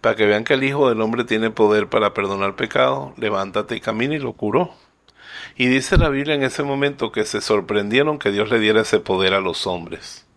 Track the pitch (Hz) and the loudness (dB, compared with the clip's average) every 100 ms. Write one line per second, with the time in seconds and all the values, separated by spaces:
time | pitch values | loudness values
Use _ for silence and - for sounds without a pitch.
0 | 113 107 107 104 113 135 135 143 135 110 | 0 2 2 2 2 0 2 2 2 2
1 | 110 117 117 110 110 110 107 107 101 117 | 0 0 -2 0 -2 2 4 4 2 2
2 | 104 - 101 98 98 95 117 - 131 135 | 0 0 -4 -2 -4 -4 -4 0 0 0
3 | 139 - 110 101 98 98 104 120 - 107 | -6 -6 -4 -2 -4 -4 -4 -6 -6 -4
4 | 131 151 131 - 104 123 175 - _ _ | -4 -4 -8 -6 -2 0 -2 -6 _ _
5 | _ _ - - - - 127 131 131 185 | _ _ -20 -18 -18 0 2 2 4 4
6 | 160 139 143 147 131 - 143 139 143 139 | 4 0 -2 0 -2 -2 -4 0 -2 -2
7 | 113 - 107 104 - 107 90 104 101 120 | -6 -4 -4 -4 0 0 2 -2 2 2
8 | 151 147 - 101 104 117 107 107 110 107 | 2 0 -2 0 0 2 4 2 2 0
9 | - 95 95 98 95 85 - 90 82 82 | 0 0 2 2 0 -4 -6 -6 -8 -14
10 | - - _ | -16 -20 _